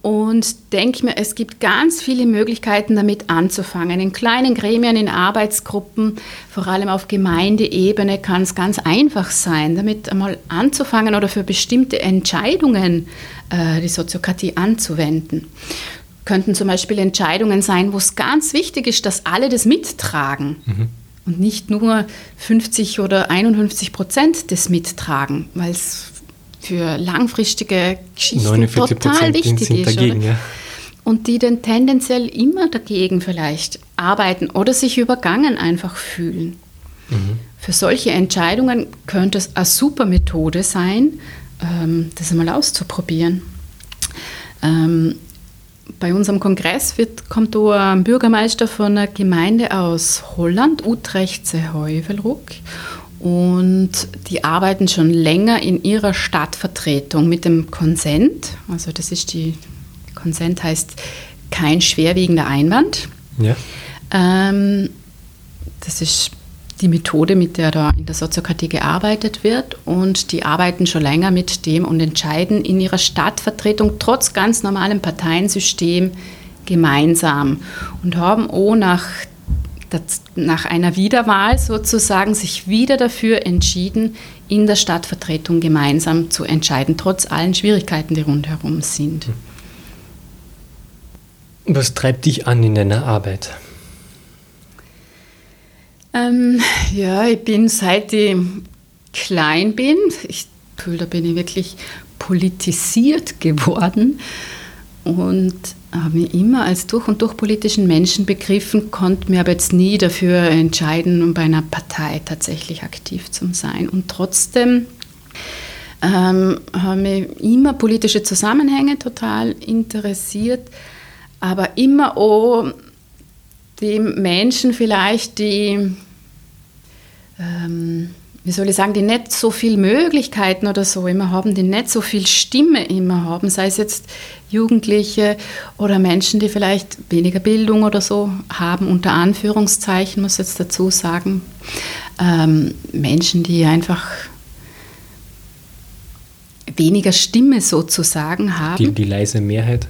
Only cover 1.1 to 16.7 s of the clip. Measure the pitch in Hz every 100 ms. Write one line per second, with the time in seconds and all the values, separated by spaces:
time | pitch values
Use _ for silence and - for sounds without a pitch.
1.1 | - 214 - 226 - 208 196 320 330 -
2.1 | 254 240 214 220 226 226 208 208 214 208
3.1 | 202 - 165 180 - 180 180 170 180 190
4.1 | 190 233 240 262 226 208 233 240 226 208
5.1 | - 185 214 214 214 - 202 196 - 214
6.1 | 214 - - - 202 185 190 196 190 -
7.1 | 202 190 170 196 214 220 175 185 208 196
8.1 | 196 196 180 185 - 185 202 160 196 294
9.1 | 226 180 - 180 156 151 170 208 214 -
10.1 | 190 196 - - 170 262 - 269 226 220
11.1 | 208 196 208 190 185 - 240 262 - 190
12.1 | 190 - 175 214 359 294 214 185 170 170
13.1 | - - - - 175 165 160 170 170 170
14.1 | 175 - 180 185 - 190 226 - 160 151
15.1 | 160 160 156 - - - - - - -
16.1 | - - 190 196 185 196